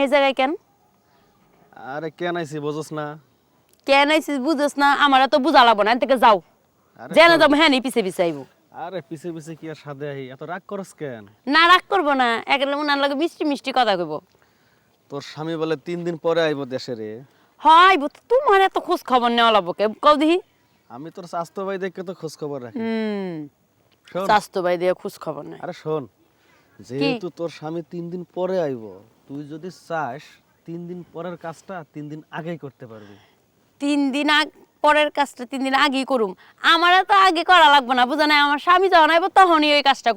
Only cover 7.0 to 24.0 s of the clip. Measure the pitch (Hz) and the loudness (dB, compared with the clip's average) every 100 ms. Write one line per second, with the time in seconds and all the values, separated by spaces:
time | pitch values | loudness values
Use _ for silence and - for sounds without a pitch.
7 | 123 247 339 330 302 294 320 254 247 233 | -2 4 6 6 4 4 2 2 -2 -2
8 | 190 175 170 143 127 _ _ 135 170 185 | -2 -2 -2 -4 -12 _ _ -18 -14 -14
9 | - 156 175 165 151 160 160 151 147 139 | -14 -14 -12 -14 -14 -16 -14 -14 -16 -12
10 | 147 139 131 135 156 185 - 202 185 - | -12 -12 -14 -14 -14 -14 -12 -12 -12 -12
11 | 147 113 104 _ 254 302 339 359 - 392 | -12 -12 -18 _ 0 4 6 4 2 -2
12 | 294 262 240 226 - 277 277 277 294 277 | 0 0 0 -2 -2 -2 -2 -2 -2 -2
13 | 277 277 330 - 302 277 269 254 220 185 | -2 -2 -4 -4 -4 -4 -4 0 0 0
14 | 160 151 - _ _ _ _ _ _ _ | -2 -8 -14 _ _ _ _ _ _ _
15 | - 143 - 147 160 160 160 151 175 175 | -14 -14 -12 -10 -8 -4 -4 -4 -6 -8
16 | 170 165 170 165 160 143 131 127 - 113 | -6 -4 -2 0 0 -2 -6 -8 -8 -10
17 | 107 110 139 _ _ _ 294 320 370 370 | -10 -14 -18 _ _ _ 4 6 6 4
18 | 285 _ - 494 571 392 381 - - 359 | -2 _ -2 0 4 4 2 0 -4 -6
19 | - 254 240 233 233 214 175 180 214 214 | 0 0 2 2 4 4 0 -2 -4 2
20 | 285 302 311 359 - _ _ _ _ 117 | 2 4 2 0 -4 _ _ _ _ -18
21 | 160 196 175 175 170 - 190 190 190 190 | -16 -16 -12 -10 -8 -8 -6 -6 -8 -10
22 | 185 180 160 - 151 139 120 226 226 226 | -14 -12 -12 -10 -10 -10 -10 -8 -6 -4
23 | 220 202 190 160 147 _ _ _ _ _ | -4 -6 -8 -10 -14 _ _ _ _ _